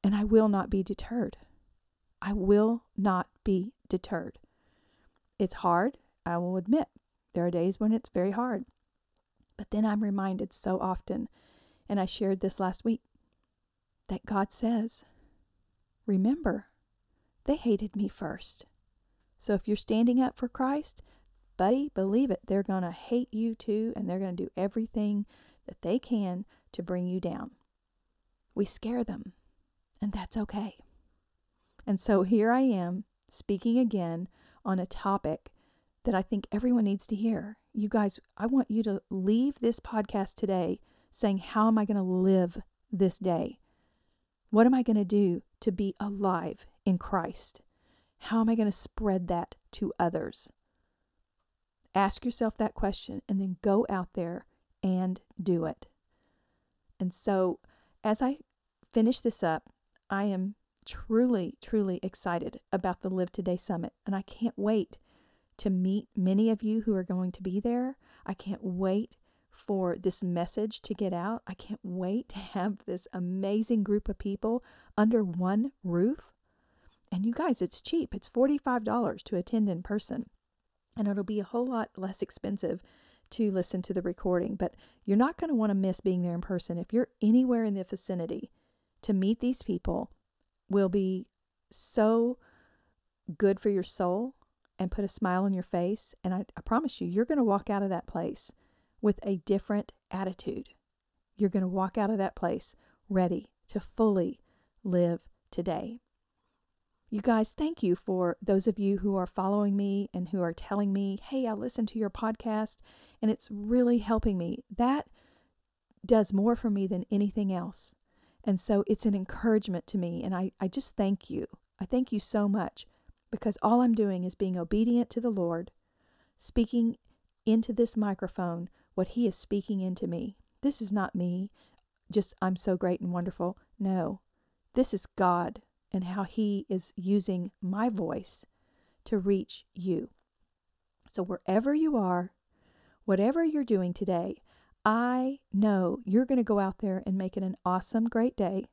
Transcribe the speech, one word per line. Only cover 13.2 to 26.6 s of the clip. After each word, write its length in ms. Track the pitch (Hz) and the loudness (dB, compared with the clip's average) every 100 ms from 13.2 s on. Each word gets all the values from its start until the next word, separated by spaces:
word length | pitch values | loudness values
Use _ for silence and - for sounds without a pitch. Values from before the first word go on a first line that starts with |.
| _ _ _ _ _ _ _ _ - | _ _ _ _ _ _ _ _ -10
that 180 | 190 - | -10 -4
God 240 | 202 196 | -2 -2
says, 520 | - 226 233 226 - _ _ _ _ _ _ _ _ _ _ | -2 -2 0 -2 -8 _ _ _ _ _ _ _ _ _ _
"Remember, 640 | - 190 202 302 262 208 - _ _ _ _ _ _ _ | 0 2 4 2 0 -2 -8 _ _ _ _ _ _ _
they 120 | - 294 | -2 0
hated 400 | 240 202 214 196 | 2 0 0 -4
me 120 | 196 | -4
first." 580 | - 156 - - - - _ _ _ _ _ _ _ | -4 -10 -10 -14 -18 -20 _ _ _ _ _ _ _
So 160 | - | -2
if 120 | 202 - | -2 0
you're 100 | 208 | -2
standing 440 | - 220 233 247 | 2 4 4 4
up 160 | 254 - | 2 0
for 120 | 240 | -8
Christ, 540 | - 262 294 - - - _ _ _ _ - | -2 -2 -2 -6 -18 -20 _ _ _ _ 0
buddy, 340 | 190 262 294 | 2 2 0
believe 360 | - 190 220 269 | -2 2 2 2
it, 100 | 196 - | -2 0
they're 160 | 196 | 0
gonna 300 | 196 190 175 | 0 -2 -2
hate 400 | - - 240 - | -6 -2 -2 -2
you 220 | 214 226 | -2 -2
too, 380 | 226 - 214 226 - | -4 -2 -2 -2 -4
and 120 | 190 | -4
they're 120 | 185 | -4
gonna 120 | 190 | -4
do 180 | 180 185 - | -6 -6 -4
everything 720 | 196 220 226 - 208 208 208 - _ _ - | -4 -2 -4 -2 0 0 -4 -12 _ _ -18
that 140 | - | -8
they 160 | 170 240 | -2 -2
can 460 | - 226 190 180 - _ | 0 -2 -2 -4 -10 _